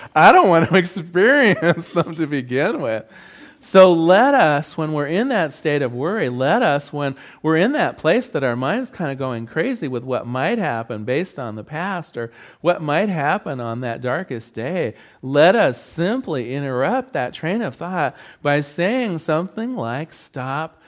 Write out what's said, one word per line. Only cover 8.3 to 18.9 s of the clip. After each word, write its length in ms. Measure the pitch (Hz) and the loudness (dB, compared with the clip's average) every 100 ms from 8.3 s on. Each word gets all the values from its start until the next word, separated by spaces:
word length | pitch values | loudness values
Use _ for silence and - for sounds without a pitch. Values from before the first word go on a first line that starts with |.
| 147 | -2
our 120 | 131 120 | -2 -2
mind's 340 | 131 220 262 | -2 -4 -6
kinda 240 | - 156 | -6 -6
going 320 | 135 131 117 117 | -4 -6 -6 -6
crazy 420 | 156 220 247 147 | -4 -4 -4 -4
with 160 | 127 | -6
what 220 | 127 123 120 | -4 -6 -4
might 320 | 127 156 233 | -4 -2 -2
happen 460 | 165 117 113 107 | -2 -4 -6 -8
based 340 | 107 135 185 - | -4 -4 -4 -8
on 180 | 120 107 | -10 -10
the 80 | |
past 540 | 107 151 185 185 156 123 | -10 -8 -6 -8 -10 -10
or 140 | 117 - - - | -10 -12 -20 -6
what 200 | 165 180 | -2 0
might 280 | 151 151 208 | 0 0 0
happen 500 | 170 143 196 - 135 | 0 0 -2 -4 -8
on 220 | 117 117 | -6 -6
that 200 | 127 117 | -6 -6
darkest 540 | 123 147 190 120 - - | -4 -4 -6 -10 -10 -8
day, 400 | 123 185 127 - - _ | -6 -4 -4 -6 -18 _
let 340 | 131 143 165 226 | -2 4 6 6
us 240 | 160 120 | 2 0
simply 760 | - - 175 254 240 143 117 139 | -8 -4 -2 -2 -4 -6 -6 -6
interrupt 580 | 143 127 143 254 254 | -4 -2 0 -2 -4
that 220 | 151 123 - | -6 -6 -6
train 260 | 156 214 | -6 -4
of 140 | 185 - | -6 -8
thought 420 | 170 185 139 - - - | -8 -2 -4 -4 -20 -8
by 200 | 147 143 | 0 0
saying 580 | 143 - 180 | -2 -4 -2